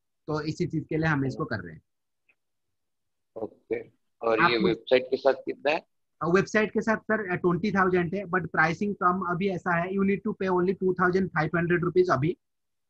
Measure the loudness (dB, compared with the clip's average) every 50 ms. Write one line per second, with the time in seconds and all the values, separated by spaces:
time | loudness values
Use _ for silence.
0 | _ _ _ _ -8 -6 -4 -4 -4 -4 -4 -4 -4 -4 -4 -6 -6 -4 -2 0
1 | 0 0 0 0 0 -2 -4 -6 -6 -6 -6 -8 -8 -10 -16 -18 _ _ _ _
2 | _ _ _ _ _ _ _ _ _ _ _ _ _ _ _ _ _ _ _ _
3 | _ _ _ _ _ _ -12 -10 -10 -10 -12 _ _ -6 -6 -6 -6 -12 _ _
4 | _ _ _ -4 -2 0 2 4 4 4 4 2 2 0 0 -2 0 2 2 2
5 | 2 0 -4 0 2 2 0 0 -4 -10 -8 -4 -2 -2 -2 -2 -4 _ _ _
6 | _ _ _ -6 -2 0 2 2 2 2 0 0 0 0 -2 -2 0 0 -2 -2
7 | -2 -2 -2 -2 -2 -4 -4 0 0 0 0 0 0 0 2 2 2 2 2 0
8 | 0 0 -4 -6 -6 -4 -4 -4 -4 -2 0 0 0 0 0 -2 -4 -4 -2 0
9 | 0 0 0 0 -2 -4 -2 -2 0 -2 -2 -2 -2 -2 0 0 -2 -2 0 0
10 | 2 2 0 0 -2 -6 -4 -2 -2 0 2 2 2 0 0 0 0 0 0 2
11 | 2 2 2 2 0 0 -2 -2 -2 0 0 0 0 2 0 2 2 2 4 4
12 | 4 4 2 2 2 0 -2 _ _ _ _ _ _ _ _ _ _